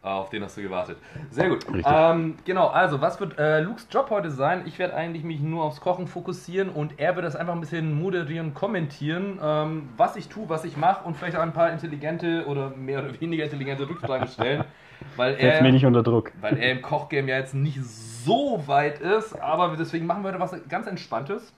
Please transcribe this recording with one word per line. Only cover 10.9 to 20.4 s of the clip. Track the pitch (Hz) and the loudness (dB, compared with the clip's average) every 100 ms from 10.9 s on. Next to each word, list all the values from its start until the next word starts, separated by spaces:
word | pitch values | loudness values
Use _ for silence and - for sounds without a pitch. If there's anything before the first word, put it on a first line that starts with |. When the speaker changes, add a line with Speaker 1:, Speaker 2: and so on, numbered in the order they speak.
| 190 175 | 2 -2
Speaker 1:
und | 165 | -6
vielleicht | 180 160 | -4 -2
auch | |
ein | 165 | -2
paar | 160 170 | 2 2
intelligente | 160 165 147 147 165 170 165 143 | 2 -6 -6 -4 -2 0 0 0
oder | 139 135 131 | -2 -4 -6
mehr | 131 135 | -4 -4
oder | 143 123 | -4 -6
weniger | 165 165 | -4 -2
intelligente | 151 143 135 139 139 | -2 -4 -4 -4 -6
Rückfragen | 175 - 131 - | -6 -2 -2 -2
stellen, | - 123 147 - - - | -2 0 0 -2 -8 -20
Speaker 2:
<laughs> | - - - | -18 -16 0
Speaker 1:
weil | 123 139 | 0 6
Speaker 2:
Setz | 127 156 | 6 8
Speaker 1:
er, | |
Speaker 2:
mich | 131 | 8
nicht | 131 131 | 10 8
unter | 120 | 6
Druck. | 113 117 - - | 6 4 2 -4
Speaker 1:
weil | 107 110 | -2 2
er | 120 | 2
im | 127 | 0
Kochgame | - 147 - 143 135 | -2 -4 -2 -2 0
ja | 131 | -2
jetzt | 135 | -2
nicht | 139 147 135 | -2 -2 -2
so | 123 - 113 113 123 170 285 220 139 | -8 -10 -16 -6 0 2 2 -2 2
weit | 139 147 147 | 2 2 -2
ist, | 165 214 214 - | 0 0 0 -6
aber | - 156 175 156 | -2 2 2 0
deswegen | 165 165 | -4 -4
machen | 165 196 | -2 -2
wir | 196 | -2
heute | 185 | -4